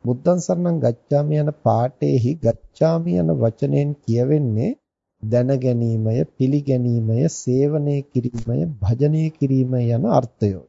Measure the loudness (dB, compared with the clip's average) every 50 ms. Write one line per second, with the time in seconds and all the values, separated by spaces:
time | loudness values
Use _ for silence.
0 | _ -4 -4 -2 0 0 0 0 0 -2 -2 -2 0 -2 -2 0 0 -2 -2 -2
1 | _ _ 0 0 0 2 0 0 0 -2 -4 -2 _ 0 2 2 0 -2 -4 _
2 | -2 0 2 2 2 0 -2 0 0 -2 -2 -2 -6 -20 _ 0 0 2 2 0
3 | -2 -2 0 0 0 0 0 2 0 0 0 _ -2 0 0 0 0 0 -4 -6
4 | _ -2 0 0 2 2 2 0 0 0 0 0 -2 -2 -4 _ _ _ _ _
5 | _ _ _ _ -6 0 0 0 2 2 0 0 0 0 0 0 0 0 0 0
6 | 0 0 0 0 -2 -4 _ _ 0 2 2 0 0 0 0 0 2 0 0 0
7 | 0 0 0 2 0 0 -2 -4 -4 0 0 2 2 2 0 0 -2 -2 -2 -2
8 | -4 _ _ -4 -4 -2 -6 -6 -4 -4 -2 -2 -2 -4 -4 -4 -2 -2 0 2
9 | 2 0 2 2 0 -2 -2 _ -2 0 2 2 0 0 0 -2 0 0 0 0
10 | 0 2 2 0 0 0 _ _ -2 -2 -2 -4 -10